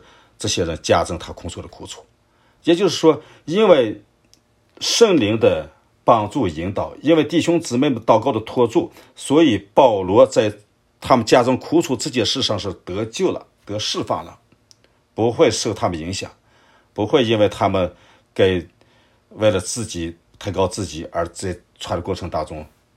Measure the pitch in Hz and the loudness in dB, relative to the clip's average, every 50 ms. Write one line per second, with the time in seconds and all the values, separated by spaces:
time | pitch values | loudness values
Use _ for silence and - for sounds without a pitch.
0 | - - - _ _ _ _ - - - - - 90 82 82 - - - 104 87 | -10 -16 -20 _ _ _ _ -8 -6 -4 -2 -2 -2 -4 -6 -4 0 2 2 2
1 | 85 - 90 80 - - 90 - - 90 - - - - - - - - - - | 2 0 -4 -8 -10 -12 -16 -14 -14 -14 -14 -14 -16 -16 -18 -20 -20 -18 -18 -20
2 | - _ _ _ _ _ _ _ _ _ _ _ _ - 170 170 208 180 - - | -20 _ _ _ _ _ _ _ _ _ _ _ _ 2 2 2 2 0 0 2
3 | - 160 117 110 - - - - _ - 160 202 220 202 180 147 120 107 101 - | 4 2 2 2 -2 -14 -20 -18 _ -4 0 2 6 6 6 6 4 2 -2 -6
4 | - _ _ _ _ _ _ _ _ _ _ _ _ _ _ - - - - - | -14 _ _ _ _ _ _ _ _ _ _ _ _ _ _ -8 -6 -4 2 6
5 | 233 220 190 151 110 101 110 113 120 107 87 80 78 - - _ _ _ _ _ | 6 6 6 4 2 2 2 2 2 2 2 2 -2 -8 -16 _ _ _ _ _
6 | _ - 127 113 104 98 - 151 120 92 78 76 82 92 104 - 82 - - - | _ 4 4 4 2 0 -2 -2 -2 -2 -4 -4 -6 -6 -4 -6 -6 -8 -10 -4
7 | - - 170 160 151 - - 165 120 - 170 165 - - 120 123 135 151 135 113 | 0 2 4 4 2 2 0 0 0 2 0 0 -2 -2 -2 0 0 0 0 0
8 | - - 123 107 101 131 107 110 110 - - - 123 113 - 170 110 - - - | 2 2 2 2 2 0 -2 -4 -6 -4 -2 0 0 0 0 0 -2 -2 -6 -16
9 | - - _ - - - 131 156 170 147 107 98 - - _ - 147 123 110 98 | -20 -20 _ -14 -6 0 2 4 4 4 2 0 -4 -6 _ 2 2 2 2 0
10 | 95 90 95 117 131 127 - - 110 107 107 - _ _ _ _ _ _ _ _ | -2 2 4 4 4 6 4 2 0 0 -2 -8 _ _ _ _ _ _ _ _
11 | - - 139 123 110 - - 131 120 123 127 117 - - - 156 160 - 135 117 | -2 0 2 2 2 4 4 4 4 4 0 -2 -2 0 0 0 0 0 -2 -6
12 | - - 120 123 107 95 - 135 - 131 113 98 - 101 90 - _ - 90 101 | -6 -4 -4 -2 -2 -2 -2 -2 -2 -4 -4 -4 -6 -8 -10 -10 _ -10 -8 -6
13 | 113 110 - - 185 165 95 - - - _ _ _ - 101 104 - - - 190 | -6 -6 -4 -2 -2 -2 -2 -4 -10 -16 _ _ _ -10 -8 -6 -6 -6 -6 -6
14 | - - 113 87 85 85 - - _ _ _ _ _ _ _ _ _ _ _ _ | -4 -4 -4 -6 -6 -10 -18 -20 _ _ _ _ _ _ _ _ _ _ _ _
15 | _ _ _ - 107 120 117 - 165 127 - - - 123 101 - - 104 90 80 | _ _ _ -2 0 0 2 4 4 4 2 0 -2 -4 -4 -2 -2 -4 -4 -4
16 | 78 85 98 - - - - _ _ _ _ _ _ _ _ _ _ _ _ - | -6 -8 -8 -8 -10 -12 -16 _ _ _ _ _ _ _ _ _ _ _ _ -6
17 | 101 101 - 147 127 110 117 107 104 98 - - 113 101 98 98 92 87 - - | -2 0 2 2 2 2 2 2 2 2 2 0 -2 0 0 0 -2 -4 -6 -10
18 | _ _ _ _ _ _ _ - 107 95 92 90 82 - _ _ _ _ _ _ | _ _ _ _ _ _ _ 0 2 2 2 0 -4 -8 _ _ _ _ _ _
19 | _ _ _ _ _ _ - 95 107 107 104 92 - - - 123 110 - - 87 | _ _ _ _ _ _ -6 -2 0 0 2 0 -2 -6 -8 -8 -8 -8 -8 -8
20 | 82 82 82 - _ _ _ - - 107 90 92 95 90 - - 101 82 76 78 | -8 -8 -10 -14 _ _ _ -12 -10 -6 -2 -2 -2 -2 -2 -6 -8 -8 -8 -10
21 | - - - 85 85 85 - - - 92 87 - _ _ _ - - - - - | -12 -8 -6 -6 -6 -6 -8 -10 -10 -10 -10 -10 _ _ _ -16 -10 -8 -6 -6
22 | - - 95 - - 87 82 82 78 - 80 78 76 - _ _ _ _ _ | -6 -6 -8 -8 -8 -8 -8 -8 -8 -8 -10 -14 -16 -18 _ _ _ _ _